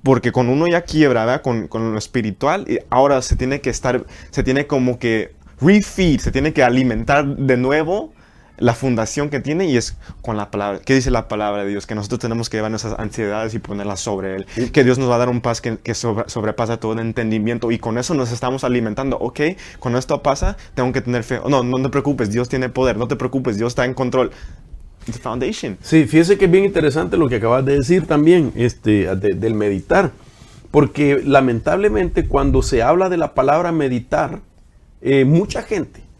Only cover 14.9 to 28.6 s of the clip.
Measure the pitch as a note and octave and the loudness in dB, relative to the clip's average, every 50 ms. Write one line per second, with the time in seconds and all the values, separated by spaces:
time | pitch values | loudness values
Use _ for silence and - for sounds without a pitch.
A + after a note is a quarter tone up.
14.9 | B2+ C3 C3+ B2 A#2+ A#2 B2 B2 B2 A#2+ - A#2+ A#2 - - A#2+ A2 - - - | 4 2 2 0 2 2 2 0 -2 -2 -2 -4 -4 -4 -6 -8 -8 -6 -6 -8
15.9 | A2 - - A#2 G#2+ G#2+ A#2 - - A#2 G#2 A2 - - A#2 A2 A#2 A2+ - A2 | -8 -4 -4 -4 -2 -2 -4 -6 -6 -4 -4 -4 -2 -2 -4 -4 -4 -4 -4 -4
16.9 | A2 A2+ A2+ A2+ A2 B2 A#2 A2 A2 A2 G#2 A2+ A#2+ A2+ - A2+ A#2 A2+ - A#2 | -4 -4 -4 -4 -4 -4 -2 -2 -2 -2 -2 -2 -4 -2 -2 -2 -2 -2 -2 -4
17.9 | A2 A#2+ B2 - F3 C#3+ B2+ A2+ A#2+ A#2+ - B2+ C3 C3+ - B2+ B2 B2 A2+ A2 | -4 -4 -4 -2 -2 -2 -2 -2 -4 -4 -4 -4 -4 -2 -2 -2 0 0 0 -2
18.9 | G#2+ G#2 C3+ C#3 B2+ - - B2 - - D3 D#3+ F#3+ - - - - - - B2 | -4 -4 -4 -4 -4 -4 -4 -6 -2 -2 -2 -2 -2 -6 -16 -20 -20 -8 -6 -2
19.9 | A#2 B2+ B2+ - D3+ D3 - D3 C3+ C#3 - - - - - - - - B2+ B2+ | -2 -2 -2 -2 -4 -2 0 -2 -2 0 -2 -2 -2 -4 -14 -10 -4 -2 -2 0
20.9 | B2+ C3+ - A#2+ B2 A#2+ A2+ - C3 A#2 - C3 C#3+ C3+ A#2+ A#2+ B2+ B2+ C3+ C3+ | -2 -2 -2 -2 -4 -4 -2 -4 -6 -4 0 0 0 2 2 0 -2 -2 -2 -2
21.9 | A#2+ C#3+ C3+ C#3+ C#3+ A#2+ A#2 G2 G#2 A#2+ B2 A#2+ - C3 B2+ A#2+ - B2+ C3 B2+ | -2 -2 -2 -2 -2 -2 -2 -2 0 -2 -2 -2 -2 -4 -4 -4 -2 0 0 0
22.9 | A2+ G#2 B2 A#2 C#3+ B2 B2+ A#2+ A#2 C3+ B2+ B2+ G#2+ G2+ A2+ A#2+ A#2+ - B2 B2+ | 0 0 -2 -4 -4 -4 -4 -4 -4 -2 -2 -2 -2 0 -2 -2 0 -2 -2 -2
23.9 | B2+ C3 C3 B2 A#2 C3 B2 G2+ - - - - - - - - - - - - | -2 -2 -4 0 0 0 0 0 -4 -12 -18 -18 -18 -18 -20 -18 -18 -18 -18 -20
24.9 | - - - - A2 A#2 - B2 A2 B2 B2+ D#3+ A3 - - C3 F#2+ - - - | -20 -16 -12 -12 -12 -10 -8 -8 -6 -4 -4 -4 -6 -6 -8 -10 -10 -10 -4 2
25.9 | D#3+ D#3+ D3 A2 D3+ D#3+ E3+ F3 G3+ G3 G3 F3 E3+ F#3+ G3+ G3 G3 F3 D3+ D3 | 4 4 4 6 4 4 6 6 4 4 6 4 6 4 4 4 2 2 0 2
26.9 | B2+ E3+ F3+ F3 - F3 D#3 B2+ B2 A2 G#2+ A2+ A#2+ C3 C3+ C3+ C#3 C#3+ C3 A#2+ | 0 0 -2 0 2 2 2 2 2 0 2 2 2 2 2 2 2 0 2 2
27.9 | F3+ F#3+ D#3 - D#3+ D3 D3 D#3+ F3+ F3+ D3+ A2 - G#2 | 2 2 2 2 2 4 6 6 6 6 4 0 0 0